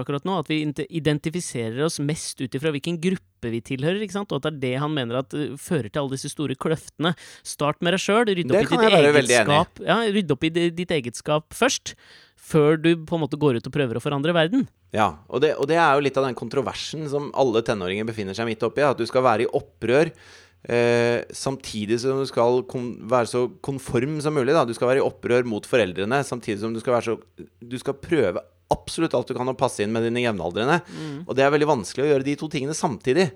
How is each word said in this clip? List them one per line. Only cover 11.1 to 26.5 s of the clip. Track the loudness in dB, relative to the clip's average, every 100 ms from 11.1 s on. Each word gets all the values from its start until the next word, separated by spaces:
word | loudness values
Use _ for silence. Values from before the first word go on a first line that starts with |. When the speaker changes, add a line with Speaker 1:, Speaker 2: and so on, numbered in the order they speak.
| -6
Speaker 1:
skap | -2 -2 -2
først, | 0 0 0 -6 -16 -20 -20 _ _
før | 0 4 4 4
du | 2 0
på | 0 -2
en | -2
måte | 0
går | 2 2
ut | -2
og |
prøver | -2 -2 -2
å |
forandre | -2 -2 0
verden. | 2 2 2 -2 _ _
Speaker 2:
Ja, | 0 0 0 -6
og | 0
det, | 2 2
og | 0
det | 4
er | 4 4
jo |
litt | 2 0
av | 0
den | -4
kontroversen | -4 -2 -2 -6 -8 -8 -4
som | -4 -4 0
alle | 2 2
tenåringer | 0 -2 -2 -2 -4
befinner | -6 -6 -4
seg | -4
midt | -2
oppi, | -2 2
at | 2 2
du | 0
skal | 2
være | 4 2 2
i |
opprør, | -2 -6 _ 2 4 2 -2 -18 -20 -20 _ -2
eh, | 0 2 4 2 0 -4
samtidig | -6 -6 -6 -8 -6 -2 0
som | 0 -2
du | -2
skal | 2 4 4
kon-, | 0 -6 -8 -8 0
være | 0 2
så | 0 -2 -4
konform | -8 -8 -2 -2 0 -2
som | -2
mulig, | 0 2
da. | 2 2
Du |
skal | 0 2
være | 2
i | 2
opprør | -2 0 2 2
mot | -4
foreldrene, | 0 2 2 0 -2 -2 -2
samtidig | -6 -6